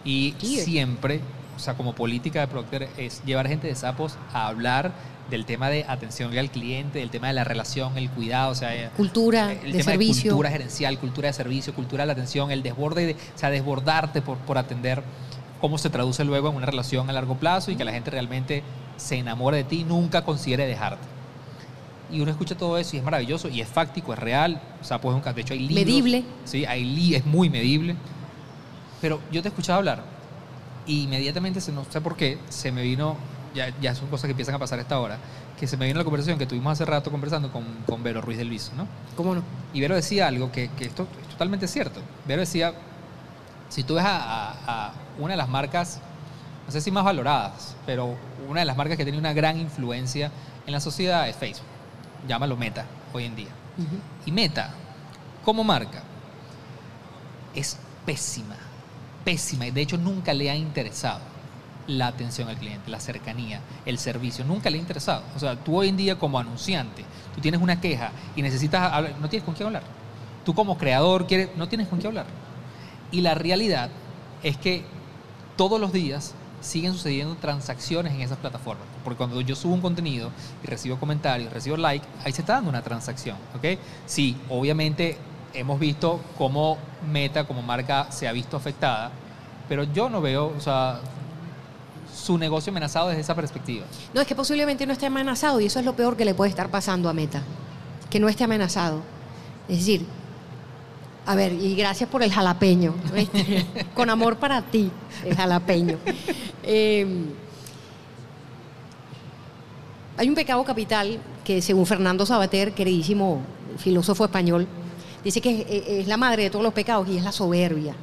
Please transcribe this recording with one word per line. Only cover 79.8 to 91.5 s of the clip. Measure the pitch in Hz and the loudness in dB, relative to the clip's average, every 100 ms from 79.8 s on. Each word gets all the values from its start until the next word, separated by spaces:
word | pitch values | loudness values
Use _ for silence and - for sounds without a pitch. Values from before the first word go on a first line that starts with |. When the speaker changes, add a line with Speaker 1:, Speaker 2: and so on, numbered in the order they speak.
Speaker 1:
contenido | 180 170 170 127 117 - - - | 2 0 -2 -2 -6 -8 -12 -12
y | - | -8
recibo | 113 127 127 | -6 -4 -2
comentarios, | 151 151 151 123 117 | 0 0 2 0 -2
recibo | 117 123 156 | -6 -4 2
like, | 160 143 - - | 2 2 -4 -8
ahí | 147 | -4
se | 135 | -4
está | 175 | 2
dando | 240 196 | 2 2
una | 123 | -2
transacción, | - 117 120 131 - 101 - 131 | -2 -6 -6 -6 -6 -8 -10 -2
¿ok? | 151 185 - - - | 0 -2 -4 -16 -6
Sí, | - 139 127 - | 2 2 2 -2
obviamente | 127 139 156 156 151 170 151 - - - | 0 2 4 2 2 0 0 -10 -14 -12
hemos | 131 127 139 | -6 -2 2
visto | 151 147 165 170 - - | 2 4 2 2 -4 0
cómo | 135 139 156 156 - - 156 | 0 4 2 2 -4 -8 -2
Meta | 147 139 151 147 | 0 2 0 0
como | 127 | -4
marca | 120 123 131 139 143 | -2 -2 2 0 0
se | - 127 | -4 -2
ha | |
visto | 120 123 147 | -2 -2 -4
afectada, | 147 143 151 113 117 135 - - - - - | -4 0 2 2 -2 -8 -16 -16 -16 -16 -4
pero | 135 | -2
yo | 147 147 247 | 0 2 2
no | 220 | 2
veo, | 147 135 151 147 | 2 2 2 -2
o | |
sea, | 143 135 131 123 - - - - - | 0 2 2 0 -8 -10 -10 -12 -12